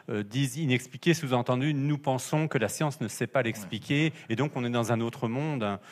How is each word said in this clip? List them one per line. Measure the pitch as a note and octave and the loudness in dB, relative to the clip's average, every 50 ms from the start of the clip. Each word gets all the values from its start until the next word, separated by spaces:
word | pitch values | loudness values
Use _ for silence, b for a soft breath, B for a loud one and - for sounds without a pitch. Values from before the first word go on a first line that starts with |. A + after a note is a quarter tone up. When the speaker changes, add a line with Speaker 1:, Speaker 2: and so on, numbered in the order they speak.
| B - | B -4
Speaker 1:
euh, | A2 G#2 G#2 | -4 -4 -4
disent | G2+ A2 C3+ C#3 C3 A#2 | -2 0 0 0 0 0
inexpliqué, | D3+ E3 C3 B2+ B2 - - - C3+ - F3 D#3+ | -2 0 2 2 2 0 -4 -12 0 2 2 4
sous-entendu, | E3 D#3 B2+ B2+ B2 A#2+ - B2+ B2 C3+ D#3 D3+ | 4 2 2 2 2 2 2 2 2 2 2 0
nous | C#3 C3+ D3 D3 C#3 | 2 0 0 0 0
pensons | - C#3 C3 B2+ - - - D3+ D#3+ | 0 0 0 0 0 0 0 0 2
que | D3+ - | 2 2
la | C3 A2+ - | 0 0 0
science | - - D#3 D3 C3+ - | 0 0 -2 -2 0 -2
ne | A#2+ | -6
sait | G#2 - - B2 | -6 -4 -4 -4
pas | - - C3+ B2 | 0 0 0 0
l'expliquer, | A2+ A2+ A2 G2+ F2 A2+ G2+ - - C#3+ C#3+ D#3+ | 0 -2 -4 -6 -8 -8 -8 -2 0 2 2 2
Speaker 2:
Ouais. | D#3+ D#3 - - - | 2 0 -4 -4 -2
Speaker 1:
et | A2+ | 0
donc | A#2 C3 D3+ - | 0 0 0 0
on | C3+ B2 | -2 -2
est | A#2+ | 0
dans | A#2+ A#2+ A#2 G#2 | 2 2 2 2
un | A#2 A2+ | 2 2
autre | A#2 A#2 - - - | 0 -2 -2 -2 -2
monde. | A2+ A#2 C3+ D3+ D#3+ D3 B2+ G#2+ G2+ G2+ F#2+ b b | -2 0 0 -2 -2 -2 0 0 -2 -2 -4 b b